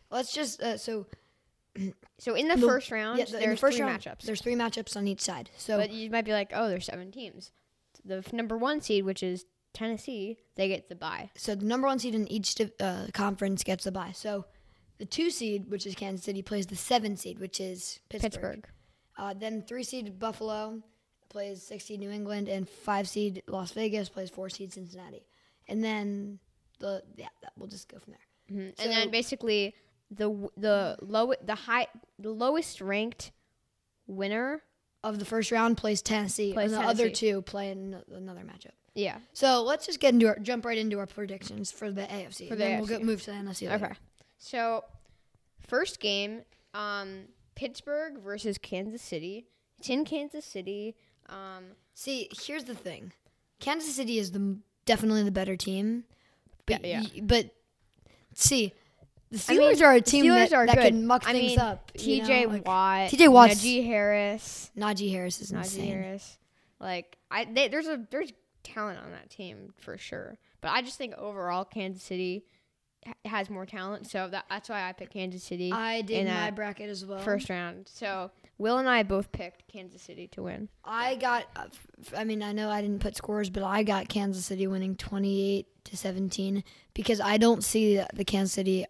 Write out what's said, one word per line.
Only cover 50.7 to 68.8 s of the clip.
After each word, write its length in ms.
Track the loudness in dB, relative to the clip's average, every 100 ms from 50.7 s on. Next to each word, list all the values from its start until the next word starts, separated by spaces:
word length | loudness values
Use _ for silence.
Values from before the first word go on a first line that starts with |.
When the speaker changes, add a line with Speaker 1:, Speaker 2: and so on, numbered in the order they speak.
| -8 -8 -12 _ _ -20
Speaker 2:
Um, 440 | -16 -16 -18 -20 -20 _
Speaker 1:
See, 360 | -12 -8 -6 -8 -12
here's 220 | -10 -10
the 120 | -10 -12
thing. 360 | -12 -12 -16 -20 _ _ _ -8
Kansas 380 | -2 -2 -2 -4
City 200 | -2 -2
is 140 | -2
the 80 | -2
m-, 240 | -2 -4 -10 _ 2
definitely 380 | 4 4 4
the 80 | 2
better 240 | 0 -2 -4
team. 480 | -4 -2 -2 -4 -8 _ _ _ _ -10 -4
But 180 | -2
Speaker 2:
Yeah, 160 | -2 -4
yeah. 80 | -4
Speaker 1:
y-, 60 | -6
but 260 | 0 0 0 _ _ _ _ _ _ _ _
see, 420 | 2 4 4 0 -4 _ _ -20 _ -12
the 120 | -6 4
Speaker 2:
I 80 | 8
mean, 180 | 8
Speaker 1:
Steelers 100 | 10
are 100 | 12
a 60 | 12
Speaker 2:
the 20 |
Speaker 1:
team 220 | 10 6 8
Speaker 2:
Steelers 240 | 10 8
Speaker 1:
that, 20 |
Speaker 2:
are 140 | 8 8
Speaker 1:
that 100 | 8
Speaker 2:
good. 60 |
Speaker 1:
can 220 | 8 6 4
muck 180 | 4 4
Speaker 2:
I 60 |
Speaker 1:
things 180 | 4 4
Speaker 2:
mean, 80 | 4
Speaker 1:
up, 320 | 2 -4 -10
you 60 | -6
Speaker 2:
T 200 | 0 2
J 240 | 4 4
Speaker 1:
know? 60 | 4
Like, 140 | 0
Speaker 2:
Watt, 460 | 0 2 4 4 4
Speaker 1:
T 60 | 10
J 100 | 12
Watt's 300 | 12 12 10
Speaker 2:
Najee 300 | 2 2 2
Harris. 840 | 2 4 2 2 -4 -8 -12 -12 -4
Speaker 1:
Najee 320 | -2 0 -2
Harris 300 | -2 -4 -6
is 100 | -6
Speaker 2:
Najee 60 | -6
Speaker 1:
insane. 320 | -6 -4 -4
Speaker 2:
Harris. 500 | -4 -6 -10 -14 -20 _ _ _ -12
Like, 400 | -6 -6 -8 -18 -6
I, 160 | -4
they, 220 | 0 2 2
there's 220 | 2 -2
a, 180 | -6 -4
there's 200 | -6 -6 -10 _ _
talent 380 | -12 -8